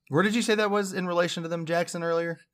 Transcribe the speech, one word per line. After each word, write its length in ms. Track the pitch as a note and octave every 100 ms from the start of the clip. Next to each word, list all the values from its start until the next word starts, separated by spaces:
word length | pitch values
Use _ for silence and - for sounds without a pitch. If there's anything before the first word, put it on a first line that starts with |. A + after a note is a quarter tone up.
| -
Where 120 | C3+
did 120 | G3 A#3
you 60 |
say 120 | G#3+ G#3+
that 140 | G#3+
was 240 | G#3 G3
in 140 | F#3 F3+
relation 340 | F3 F3 F3
to 60 | E3
them, 160 | E3+ D#3+
Jackson, 380 | E3+ E3+ F3
earlier? 360 | E3 E3 E3+ E3 _